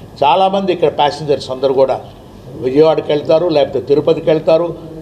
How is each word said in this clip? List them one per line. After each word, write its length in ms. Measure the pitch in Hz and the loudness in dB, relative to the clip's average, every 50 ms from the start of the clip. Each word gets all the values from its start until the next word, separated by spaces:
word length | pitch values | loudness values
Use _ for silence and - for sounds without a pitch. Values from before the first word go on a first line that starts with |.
| - - - - 139 | -20 -20 -6 0 2
చాలామంది 480 | 143 165 185 190 190 190 196 196 180 170 | 2 4 4 2 2 0 0 -2 -2 0
ఇక్కడ 240 | 170 170 147 - | 0 0 0 0
ప్యాసింజర్స్ 540 | - 147 143 139 - 156 143 143 113 - - | 0 0 0 -2 -2 -4 -2 -2 -2 -4 -6
అందరూ 240 | 131 127 135 135 131 | -6 -2 -2 0 2
కూడా 260 | 131 135 127 123 - - - - - - - - - - 127 139 110 | 2 2 0 0 -4 -8 -12 -20 -20 -20 -20 -20 -20 -20 -18 -12 -8
విజయవాడకి 520 | 120 127 131 147 156 160 - 156 143 - 147 | -6 0 2 4 4 4 4 2 0 -2 -2
వెళ్తారు, 340 | 147 139 165 160 160 175 | -2 2 2 2 2 2
లేకపోతే 340 | 175 156 143 139 139 - 123 | 2 2 2 0 0 -2 -4
తిరుపతికి 500 | - - 139 151 143 165 160 156 - 170 | -2 0 0 2 2 2 0 0 0 0
వెళ్తారు, 440 | 156 160 156 180 160 160 175 170 151 - - - - - | 0 0 2 2 2 2 0 -2 -6 -10 -16 -16 -18 -16